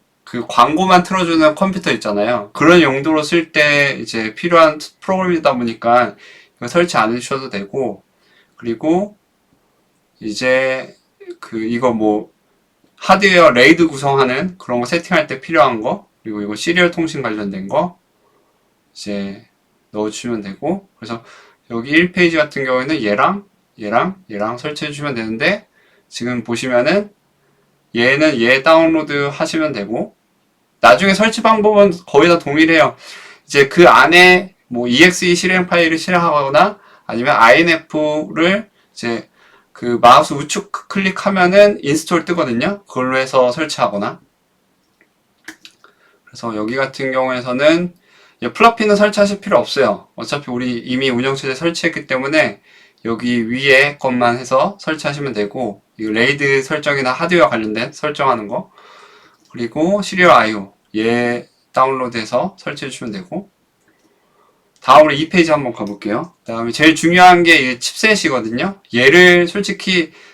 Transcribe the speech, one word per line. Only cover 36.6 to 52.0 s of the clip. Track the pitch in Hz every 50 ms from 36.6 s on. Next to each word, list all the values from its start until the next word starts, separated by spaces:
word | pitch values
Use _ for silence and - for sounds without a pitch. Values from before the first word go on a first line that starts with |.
| 185 214 208 - _ _ _ _ _
아니면 | - 113 117 127 143 135
아이엔에프를 | 107 117 120 135 156 170 170 165 160 - - - 151 151 151 151 - - 101 - 156 165 185 196 220 220 _ _ _ _ _
이제 | _ - 120 117 117 110 - _ _ _ _ _ _ _ _ _
그 | _ - 123 120 120 107
마우스 | 120 120 127 147 151 - 151
우측 | 139 143 - - 202 - - - - - -
클릭하면은 | - 202 190 190 190 - - 202 196 190 180 180 185 202 208 208 208 -
인스톨 | - 143 147 151 - - 175 160 160
뜨거든요. | - 175 175 - 123 113 117 147 190 202 202 _
그걸로 | - - 131 127 127 131
해서 | 131 131 - 147 131 123 123
설치하거나. | 120 160 156 147 - - 123 104 101 98 104 127 - - _ _ _ _ _ _ _ _ _ _ _ _ _ _ _ _ _ _ _ _ _ _ _ _ _ - - _ - - _ _ _ _ _ _ _ _ _ _ _
그래서 | _ - - 117 117 107
여기 | 107 107 113 127
같은 | 139 135 135 - - 135 131
경우에서는 | 131 131 131 131 127 123 120 127 123 131 147 156 165 175 180 175 - _ _ _ _ _ _ _ _ -
이 | - -
플라피는 | - - 220 233 233 233 214 208 202
설치하실 | 202 208 208 202 214 202 202 208 196
필요 | - 202 208 -
없어요. | - - - 143 127 107 98 87 - _ _
어차피 | - 113 - 147 143 143 127
우리 | 123 123 127 123 120 117
이미 | - 123 127 131 135 131
운영체제 | 120 120 127 135 135 139 143 135 127
설치했기 | - 165 170 170 - - 165 - -